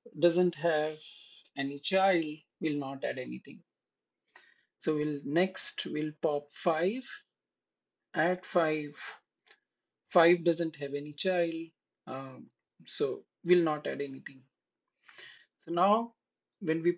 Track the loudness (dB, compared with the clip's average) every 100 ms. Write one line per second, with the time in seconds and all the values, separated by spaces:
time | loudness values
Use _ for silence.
0 | -18 0 2 4 2 0 0 2 0 -4
1 | -14 -20 -20 -20 _ -6 -6 -6 0 2
2 | 4 4 0 -6 _ -4 -2 -2 -4 -4
3 | -4 -4 -8 -10 -12 -18 _ _ _ _
4 | _ _ _ -20 -20 _ _ -6 -2 0
5 | 0 -4 -2 0 0 0 -4 -4 -6 -4
6 | -6 -2 -2 -2 -6 -4 0 2 0 -2
7 | -8 -16 _ _ _ _ _ _ _ _
8 | _ 0 2 0 0 2 2 0 -4 -10
9 | -14 -16 _ _ _ _ _ _ _ _
10 | _ 6 6 6 2 0 -2 -6 -6 -6
11 | -8 -6 -2 0 0 -4 -10 _ _ _
12 | -12 -10 -10 -14 -20 _ _ _ -10 -2
13 | -2 -4 -12 _ 4 4 4 0 -4 -6
14 | -6 -10 -16 -18 _ _ _ _ _ _
15 | -20 -20 -20 -20 _ _ -4 2 4 4
16 | 2 _ _ _ _ -6 -2 0 0